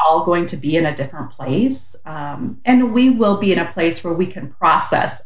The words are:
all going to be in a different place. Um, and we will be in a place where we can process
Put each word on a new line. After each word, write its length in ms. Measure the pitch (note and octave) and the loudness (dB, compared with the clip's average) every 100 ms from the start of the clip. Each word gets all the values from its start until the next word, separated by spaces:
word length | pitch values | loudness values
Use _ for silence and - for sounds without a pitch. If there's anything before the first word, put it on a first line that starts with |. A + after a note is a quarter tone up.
all 180 | D#3+ D#3+ | 2 4
going 220 | E3+ F3 E3+ | 2 0 -2
to 100 | D3+ | -6
be 180 | D3 D#3+ | -2 0
in 80 | |
a 100 | D#3+ | 0
different 360 | C#3+ C3+ D3+ A#2+ | -2 -8 -8 -12
place. 680 | - C#3+ D#3 C4 C4 - - | -8 -4 0 0 -2 -8 -12
Um, 560 | - D#3 C#3+ C#3+ B3 - - | -12 -10 -8 -8 -8 -4 4
and 260 | B3+ B3 | 4 4
we 160 | A3+ C4 | 4 4
will 300 | A3+ G#3+ G3+ | 6 4 2
be 160 | G3+ | 2
in 40 | E3+ | 0
a 140 | E3+ | 0
place 320 | - E3 E3 | -2 -2 0
where 80 | F3+ | -4
we 140 | E3+ F3+ | -2 -2
can 260 | - C3+ | -6 -12
process 720 | - E3+ D#3 - - - - | 0 2 2 2 0 0 -4